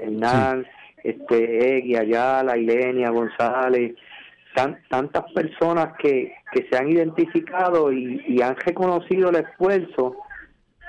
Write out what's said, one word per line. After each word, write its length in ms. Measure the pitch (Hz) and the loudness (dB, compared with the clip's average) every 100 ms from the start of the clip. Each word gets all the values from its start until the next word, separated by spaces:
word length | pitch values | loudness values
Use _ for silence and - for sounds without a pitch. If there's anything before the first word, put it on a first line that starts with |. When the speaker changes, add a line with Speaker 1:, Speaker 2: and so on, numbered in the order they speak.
Speaker 1:
Hernán, 600 | 110 107 117 127 131 131 | -2 -2 0 2 2 -2
Speaker 2:
Sí. 460 | 127 - - _ 117 | -6 -16 -20 _ -8
Speaker 1:
este, 680 | 110 - 117 117 117 127 131 | -6 0 2 2 2 2 2
Egui, 180 | 123 117 | 0 0
Ayala, 600 | 110 117 127 131 131 120 | 2 2 2 0 0 0
Ilenia, 540 | 113 117 127 127 120 | 2 2 2 0 0
González, 840 | 117 113 - 117 - 127 123 120 - - - - _ _ | 0 -2 -2 -2 0 2 2 0 -6 -20 -20 -20 _ _
tan-, 240 | - 135 - - | -2 -2 -4 -4
tantas 420 | 131 143 175 - | -4 -2 -4 -4
personas 600 | - 156 - 165 170 160 - | -4 -4 0 0 2 0 0
que, 340 | 147 131 127 - - | 2 2 0 -8 -6
que 140 | 135 - | -4 0
se 80 | 127 | 0
han 140 | 143 | 2
identificado 1040 | 170 160 160 160 170 160 180 180 170 143 | 2 2 0 0 0 -2 -2 2 2 2
y, 300 | 131 123 135 - | 0 -2 -6 -2
y 140 | 123 | 0
han 160 | 123 127 | 0 0
reconocido 720 | 175 175 185 175 175 185 180 | -4 0 0 0 0 2 2
el 60 | 165 | 2
esfuerzo 800 | - - 185 196 170 - 131 403 - - - _ _ _ | -2 0 2 2 0 -2 -2 -4 -16 -18 -20 _ _ _